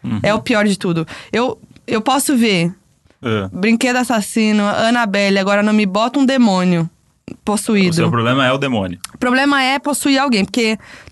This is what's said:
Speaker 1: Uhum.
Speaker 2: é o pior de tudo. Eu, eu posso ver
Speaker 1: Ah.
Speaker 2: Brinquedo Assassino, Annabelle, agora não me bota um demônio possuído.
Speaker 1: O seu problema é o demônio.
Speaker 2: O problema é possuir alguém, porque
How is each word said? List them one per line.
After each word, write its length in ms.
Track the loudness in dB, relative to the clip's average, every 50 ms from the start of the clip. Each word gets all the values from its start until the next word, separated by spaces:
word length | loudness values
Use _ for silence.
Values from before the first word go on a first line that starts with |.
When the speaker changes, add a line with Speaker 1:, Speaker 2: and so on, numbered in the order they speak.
| -8
Speaker 1:
Uhum. 140 | -6 -4 -2
Speaker 2:
é 120 | 0 0 0
o 60 | 0
pior 240 | 0 0 0 2 2
de 100 | 2 0 0
tudo. 280 | -2 -2 -2 -2 -4 -6 -10 -16 -10 -4
Eu, 260 | -2 -2 -2 -2 -4 -8 -12 -20 -20 -18 _
eu 140 | -4 -4 -2
posso 340 | 0 0 0 0 2 2 2
ver 360 | 2 2 2 2 2 0 -2 -4 -8 _ _ _ _ _ _ _ _ -4
Speaker 1:
Ah. 240 | -2 -2 -2 -2 -4
Speaker 2:
Brinquedo 440 | -4 -2 0 0 2 2 0 0 0
Assassino, 680 | 0 0 0 -2 -2 -2 -2 -2 0 0 2 2 0 0
Annabelle, 720 | 0 0 0 0 0 0 0 0 0 0 0 0 2 2 0
agora 240 | 0 0 2 2
não 100 | 2 2
me 140 | 2 2 2
bota 320 | 0 0 0 -2 0 0 2
um 80 | 2
demônio 640 | 2 4 4 2 2 2 2 2 2 2 0 0 -4 -6 _ _ _ _ _ _ -18 -18 -10 _
possuído. 460 | -4 -4 -2 -2 0 2 2 2 2
Speaker 1:
O 40 | 2
seu 160 | 0 0 0
problema 340 | 0 0 0 0 0 2 2
é 80 | 0
o 60 | 0 0
demônio. 400 | 0 -2 -2 -2 -2 -4 -6 -10 -14 -16 -8
Speaker 2:
O 40 | -4
problema 440 | -2 0 0 2 2 2 2 0
é 160 | 0 0 0 -2
possuir 400 | -2 -4 -4 -2 0 0 2 2
alguém, 260 | 2 2 0 0 0
porque 320 | 0 -2 -2 0 0 -2 -4 -8 -14 -20 -20 -20 -8